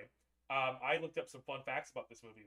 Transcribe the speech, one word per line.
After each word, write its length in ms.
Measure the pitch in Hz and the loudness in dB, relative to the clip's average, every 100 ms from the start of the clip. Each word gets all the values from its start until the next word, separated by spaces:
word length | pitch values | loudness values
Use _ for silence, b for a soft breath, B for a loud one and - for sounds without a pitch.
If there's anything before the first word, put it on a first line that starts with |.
| - _ _ _ _ | 0 _ _ _ _
um, 280 | 135 131 127 | 4 4 2
I 140 | 127 165 | 4 4
looked 180 | 160 165 | 4 -2
up 100 | 170 | -4
some 120 | - | -8
fun 180 | - 135 | -6 -6
facts 280 | 135 135 - | -2 -2 -2
about 180 | 127 - | -6 -8
this 140 | 117 | -12
movie, 200 | 113 107 | -18 -18